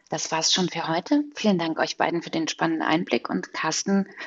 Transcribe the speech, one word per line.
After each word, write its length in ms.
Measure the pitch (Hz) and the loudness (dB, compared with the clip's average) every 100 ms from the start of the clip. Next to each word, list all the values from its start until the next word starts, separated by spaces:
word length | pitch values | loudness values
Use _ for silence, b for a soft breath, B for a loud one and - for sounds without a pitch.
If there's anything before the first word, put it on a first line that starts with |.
| _ | _
das 200 | 165 - | -6 -2
war's 220 | 160 160 | 0 2
schon 160 | - 180 | 2 0
für 180 | 165 156 | -2 -2
heute. 380 | 160 - 294 294 | -2 2 0 0
Vielen 240 | - 214 180 | 0 2 4
Dank 200 | 165 156 | 2 0
euch 180 | 160 - | -2 0
beiden 240 | 165 170 | 0 0
für 100 | - | -2
den 160 | 165 156 | -2 -2
spannenden 400 | - 165 160 - | 0 0 0 2
Einblick 440 | 160 - - - | 2 2 -2 0
und 240 | 185 - | -4 -4
Carsten, 520 | - 160 156 - 196 196 B | -4 -4 -2 2 2 0 B